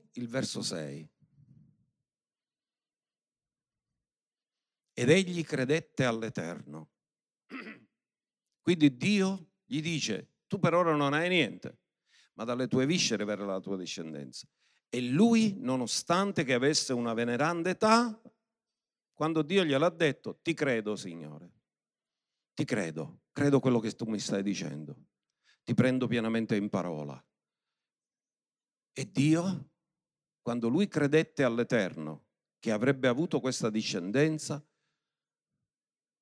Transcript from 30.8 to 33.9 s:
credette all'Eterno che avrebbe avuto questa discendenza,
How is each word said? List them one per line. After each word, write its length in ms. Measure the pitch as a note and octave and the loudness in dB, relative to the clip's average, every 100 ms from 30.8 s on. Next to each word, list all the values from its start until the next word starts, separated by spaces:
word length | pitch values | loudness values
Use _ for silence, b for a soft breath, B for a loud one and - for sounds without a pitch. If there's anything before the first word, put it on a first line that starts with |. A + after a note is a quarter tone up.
| G3+ | 2
credette 560 | D#3 C#3+ D3+ D#3+ - | 2 4 4 2 0
all'Eterno 840 | C3 A#2 A#2 A#2+ F#2 D#2+ D#2 D#2 _ _ _ _ | 0 2 0 0 0 -4 -10 -10 _ _ _ _
che 140 | - | -2
avrebbe 360 | G#2+ B2 C3+ B2+ | 0 2 2 2
avuto 320 | A#2+ F3 D3 | 2 0 0
questa 300 | C3 A#2+ A#2 | -2 -2 -2
discendenza, 960 | G#2+ G#2+ | -2 -2